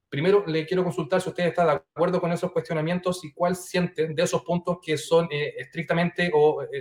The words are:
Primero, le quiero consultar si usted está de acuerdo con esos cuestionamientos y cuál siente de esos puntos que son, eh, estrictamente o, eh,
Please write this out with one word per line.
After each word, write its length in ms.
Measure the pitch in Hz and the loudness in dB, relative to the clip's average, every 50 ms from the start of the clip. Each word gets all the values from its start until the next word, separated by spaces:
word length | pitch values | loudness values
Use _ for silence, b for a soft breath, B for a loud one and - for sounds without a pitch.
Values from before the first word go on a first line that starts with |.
| _ _ | _ _
Primero, 360 | - 139 156 185 202 202 202 | -4 -2 2 4 4 4 4
le 180 | 160 156 160 151 | 2 -2 -2 -2
quiero 200 | - 185 185 185 | 0 0 0 0
consultar 360 | 175 - - 160 - 185 180 | 0 -2 -4 -2 0 0 0
si 80 | 175 160 | 0 -2
usted 160 | - - 180 | -2 -2 -2
está 220 | 170 160 - 175 | 0 2 2 2
de 60 | 160 147 | 2 2
acuerdo 480 | 135 - _ - - 165 180 180 175 | 0 -2 _ -4 0 0 2 2 0
con 100 | 180 165 175 | 0 0 -2
esos 200 | 170 - 180 - | -2 -2 -2 -2
cuestionamientos 720 | 170 - - 170 156 151 160 180 180 180 185 175 - - | -2 -4 -2 -2 -2 -2 0 -2 -2 -2 -2 -4 -4 -6
y 80 | 147 - | -12 -4
cuál 240 | - 175 175 180 | -2 0 0 0
siente 500 | 180 - - - 180 175 175 - - 156 160 156 | -2 -6 -4 -2 0 0 0 0 -2 -4 -2 0
de 80 | 143 175 | 0 0
esos 200 | 175 - 160 - | 0 0 -2 -2
puntos 360 | - 175 175 - - 175 - | -2 -2 -2 -2 -2 -6 -4
que 160 | - 160 156 | -4 -4 -4
son, 320 | 139 - - 165 170 170 170 | -2 0 2 2 4 4 2
eh, 240 | 147 147 147 147 - - | -2 -4 -4 -4 -6 -8
estrictamente 720 | - - - 165 165 - 170 170 175 170 - - 175 175 151 | -12 -10 -8 -6 -4 -2 0 2 0 0 0 0 0 2 4
o, 300 | 151 151 156 151 143 139 | 6 6 6 4 2 -4
eh, 60 | - 135 139 | -6 -8 -10